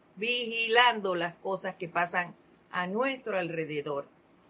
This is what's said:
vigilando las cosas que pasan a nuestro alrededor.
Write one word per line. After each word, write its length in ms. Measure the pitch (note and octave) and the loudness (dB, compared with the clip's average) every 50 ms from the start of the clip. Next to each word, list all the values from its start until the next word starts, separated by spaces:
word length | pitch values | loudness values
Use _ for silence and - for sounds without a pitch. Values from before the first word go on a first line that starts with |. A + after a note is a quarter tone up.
| _ _ _ | _ _ _
vigilando 1000 | F#3 A3 A#3+ B3 B3 A#3+ A3+ A#3 A#3 A3+ A3+ A3+ A#3+ B3 A#3+ A3+ G#3+ G3 F#3+ F3+ | -4 -2 0 0 0 -2 -2 -2 -2 0 4 6 6 8 6 6 2 0 -2 0
las 200 | E3+ E3+ F3 E3+ | 0 -2 -2 -4
cosas 400 | - - F#3+ F#3+ F3+ - F#3+ F#3 | -6 -6 -4 -4 -4 -4 -6 -8
que 120 | - F#3 E3 | -8 -8 -2
pasan 460 | - E3+ F3 F3 - F3+ F3 E3 - - - - - - _ - | 0 0 0 0 0 -2 -2 -4 -6 -18 -20 -20 -20 -20 _ -6
a 160 | - F3 F3+ F3+ | -4 -2 -2 0
nuestro 500 | F#3+ A3 C4 C4+ C4+ C4 - A3 G3+ F#3 | 0 0 0 0 -2 -4 -4 -4 -2 -2
alrededor. 680 | F3 D#3+ D#3+ D#3+ D#3+ D3 D3+ D3 C#3+ D3+ C#3+ C#3 C#3 - - - _ _ _ _ _ _ | -2 -2 -2 -4 -4 -2 -4 -4 -4 -2 -4 -4 -6 -8 -12 -20 _ _ _ _ _ _